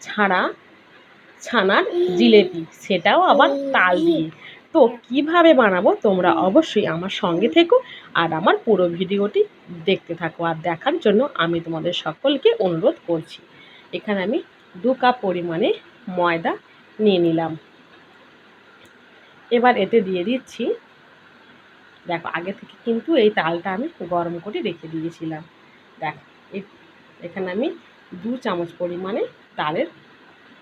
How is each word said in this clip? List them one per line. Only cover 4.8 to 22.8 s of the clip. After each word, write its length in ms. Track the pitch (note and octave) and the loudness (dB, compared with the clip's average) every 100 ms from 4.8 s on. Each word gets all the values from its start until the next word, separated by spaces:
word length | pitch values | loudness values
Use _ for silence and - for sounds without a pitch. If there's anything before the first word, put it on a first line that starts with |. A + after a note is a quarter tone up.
| A#3+ B3 | 4 2
কিভাবে 480 | - B3+ D4 F4 E4 | -6 -4 0 4 6
বানাবো 360 | C4 G#3+ F#3 A#3 G#4 | 6 4 4 2 2
তোমরা 280 | A3 F#3+ F3+ - F#3 | 0 2 2 2 2
অবশ্যই 400 | A3 A3 G#3+ G#3 | 2 2 0 -2
আমার 180 | D#3+ F#3 - | -2 -6 -4
সঙ্গে 260 | F#3 E3+ A3+ | -2 0 2
থেকো 280 | E4 E4+ B4+ - - - | 4 4 2 0 -12 -6
আর 140 | - D#3+ | -2 -2
আমার 240 | D#3+ G#3+ G#4 | 0 0 0
পুরো 200 | - F#3+ F3+ | 2 2 2
ভিডিওটি 520 | E3+ F3+ G3+ G3+ G4 G#4 - - F3 D#3+ | -2 -4 -2 0 0 -2 -4 -18 -6 -2
দেখতে 260 | F#3 - | -2 -4
থাকো। 260 | E3 E3 - | -8 -8 -4
আর 120 | E3 D#3+ E3+ | -6 -4 -4
দেখার 280 | E3 C4+ F4 | -4 -2 0
জন্য 160 | A3 G3+ C#4 - | 2 2 2 -2
আমি 160 | E3+ E3+ | -2 -2
তোমাদের 340 | E3 D#3+ E3+ F3 | -4 -6 -4 -4
সকলকে 440 | D#3+ D#3 C4+ C#4 A4 - F#3+ | -6 -4 0 2 2 2 0
অনুরোধ 300 | E3 A3+ D#4+ - | 0 0 0 -2
করছি। 340 | E3 - - - - - - - | -6 -6 -16 -20 -20 -20 -20 -14
এখানে 280 | F3+ G#3 G3+ F#3 | -10 -4 -4 -2
আমি 120 | D#4 - _ _ | -4 -6 _ _
দু 160 | F#3 A3 | -6 -2
কাপ 200 | C4 B3 B3 | 0 0 0
পরিমাণে 460 | F#3+ F3+ F3 E3+ C4+ A4+ - - - F3+ | -2 -4 -4 -2 -2 -2 -8 -20 -8 -2
ময়দা 360 | F3 E3 G3+ G4+ - - _ - | 0 0 -2 -6 -10 -20 _ -2
নিয়ে 220 | G#3+ F#3 | 2 4
নিলাম। 280 | E3+ E3 D#3+ D#3 - - _ - - - - _ _ _ _ - - - _ - - - - | 2 0 -2 -6 -14 -20 _ -20 -20 -20 -20 _ _ _ _ -20 -20 -20 _ -20 -20 -20 -2
এবার 240 | A#3+ B3 G#3+ | 2 4 4
এতে 140 | F#3+ A3+ | 2 2
দিয়ে 240 | F#3+ F#3 | 2 -2
দিচ্ছি, 400 | F3+ B3+ - - C4 A#4 - _ - - - - - - _ _ _ - F3 | -2 -4 -6 -6 -4 -6 -8 _ -20 -20 -20 -20 -20 -20 _ _ _ -16 -8
দেখো 220 | E3+ - E3 | -6 -6 -8
আগে 140 | F3 G3+ | -8 -10
থেকে 160 | - - | -16 -10